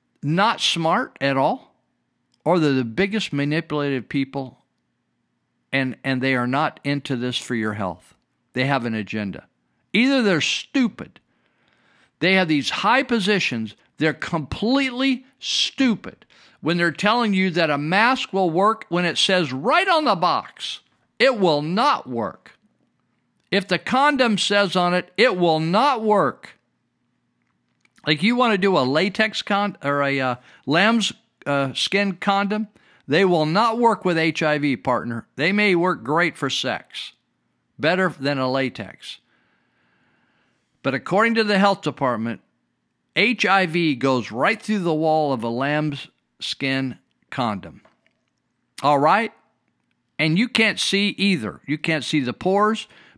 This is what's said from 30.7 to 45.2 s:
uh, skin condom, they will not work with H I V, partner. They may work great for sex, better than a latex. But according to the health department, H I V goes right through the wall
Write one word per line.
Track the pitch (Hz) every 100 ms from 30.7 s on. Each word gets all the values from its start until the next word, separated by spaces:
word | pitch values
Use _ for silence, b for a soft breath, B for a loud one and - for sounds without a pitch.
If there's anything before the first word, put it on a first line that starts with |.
| 156 208 233 - - _ _ -
uh, | 139 135
skin | 120 - 196 202
condom, | 180 - 196 202 214 214 b b b -
they | 156 190
will | 175 156
not | 180 233 226
work | 233 202 185
with | 165
H | 160 156
I | 156 151
V, | 143 120
partner. | 135 117 113 117 - -
They | 160
may | 208 214 170
work | 180 175
great | 113 156 175 -
for | 135
sex, | - 131 101 - - - - _ _ _ _ _ -
better | 143 185 185
than | 139 135 139
a | 131
latex. | 135 131 - 98 - - - _ _ _ _ _ _ _ _ _ _ _ _ _ _ _ _
But | 135
according | 127 - 190 226 226
to |
the | 214 196
health | 202 196
department, | 156 - 131 113 117 107 _ _ _ _ _ _ _ -
H | 214 220 196
I | 196 180
V | 170 160 123
goes | 135 127 98
right | 113 170 226
through | - 214
the | 175
wall | 156 160 156